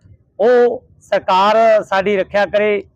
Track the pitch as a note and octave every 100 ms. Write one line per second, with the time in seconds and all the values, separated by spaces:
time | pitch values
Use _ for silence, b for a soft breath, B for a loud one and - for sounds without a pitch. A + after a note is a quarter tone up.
0 | _ _ _ - A3+ B3 A#3+ - - _
1 | _ G3+ - F#3+ G3+ D#4+ A3+ G#3+ - F#3+
2 | F#3+ G3 F3+ G3+ F#3+ G#3 G#3 G3+ G3